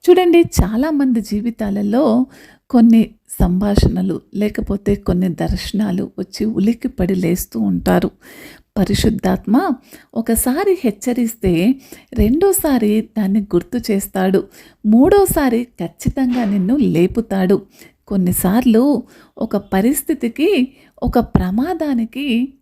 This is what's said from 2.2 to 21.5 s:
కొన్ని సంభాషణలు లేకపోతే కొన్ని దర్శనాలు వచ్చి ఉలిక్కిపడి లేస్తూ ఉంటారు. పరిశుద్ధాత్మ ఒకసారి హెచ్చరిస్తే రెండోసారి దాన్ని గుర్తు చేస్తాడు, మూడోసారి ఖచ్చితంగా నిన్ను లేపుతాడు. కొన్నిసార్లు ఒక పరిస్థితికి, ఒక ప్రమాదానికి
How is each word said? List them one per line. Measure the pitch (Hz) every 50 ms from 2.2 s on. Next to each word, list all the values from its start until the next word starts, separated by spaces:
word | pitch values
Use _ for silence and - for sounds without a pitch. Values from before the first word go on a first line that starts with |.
| 254 - - - - - - _ _ _
కొన్ని | - 240 226 233 226 226 214 - - _ _ _ - -
సంభాషణలు | 185 180 175 185 202 208 202 202 - - - 185 185 196 175 - _ _ -
లేకపోతే | 226 214 208 208 - 214 - 196 196 - 202 202
కొన్ని | 202 - - 180 180 185 190
దర్శనాలు | 170 - 170 165 190 180 - - - 196 214 202 180 190 - - _ -
వచ్చి | 180 _ - - 214
ఉలిక్కిపడి | 214 - - 190 220 233 233 - 247 - - 185 175 190
లేస్తూ | 185 180 165 180 185 - _ - 226
ఉంటారు. | 214 196 180 170 - 185 180 175 - - _ _ _ - - - - - - - _ _ _ 208
పరిశుద్ధాత్మ | 190 - - - - 220 - - - 185 185 185 - - 208 277 381 370 247 - _ _ - - _ _ -
ఒకసారి | 226 226 - 226 226 - 254 254 330 403 403 370 339 -
హెచ్చరిస్తే | 226 208 - - 247 247 254 240 220 - _ - 185 175 160 180 233 269 269 - - - - _ _
రెండోసారి | - 226 202 214 254 320 392 392 370 - - 311 269 240 226 208 208 220 214 - _ 220
దాన్ని | 202 190 196 220
గుర్తు | 196 - - 175 - - - 247 226 -
చేస్తాడు, | 202 196 196 - _ 190 185 190 190 - - - - - - - _ _ -
మూడోసారి | 214 214 233 277 370 403 403 392 349 - 330 285 254 233 233 247
ఖచ్చితంగా | _ _ - 170 165 - _ - 240 - 277 262 247 240 247 240
నిన్ను | 196 202 202 180 190 254
లేపుతాడు. | 294 233 180 165 160 175 185 - 233 226 - 196 190 185 185 202 190 - _ _ - - - _ _ _
కొన్నిసార్లు | - 202 196 180 175 180 - - 180 196 240 247 247 220 220 254 294 285 240 - _ - - - _ _ -
ఒక | - 220 -
పరిస్థితికి, | 202 202 - - 190 202 247 302 - - - 311 - - 233 233 - 302 427 403 285 254 262 _ _ _ _ _ -
ఒక | - 240 - 247
ప్రమాదానికి | 226 - - - 185 180